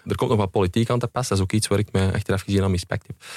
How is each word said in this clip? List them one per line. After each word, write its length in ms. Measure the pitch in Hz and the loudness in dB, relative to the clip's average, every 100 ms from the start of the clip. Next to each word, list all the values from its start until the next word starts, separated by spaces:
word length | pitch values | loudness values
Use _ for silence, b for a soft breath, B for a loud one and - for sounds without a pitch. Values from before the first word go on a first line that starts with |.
| - | -6
Er 100 | 107 | -2
komt 140 | 131 | 2
nog 100 | 110 | 2
wat 120 | 95 | 2
politiek 380 | 107 92 113 117 | 2 2 2 0
aan 100 | 120 | 0
te 80 | 120 | -2
pas. 200 | 127 123 | -4 -2
Dat 100 | 98 | 0
is 60 | |
ook 80 | 92 | 0
iets 160 | 107 - | 0 2
waar 120 | 98 | 0
ik 120 | 101 | 0
mij 220 | 95 95 | 0 2
achteraf 280 | 98 - 98 | 0 -2 -2
gezien 220 | - 101 | 0 0
aan 80 | 98 | 2
mispakt 360 | 90 - 95 - | 0 -2 -6 -6
heb. 80 | - B | -16 B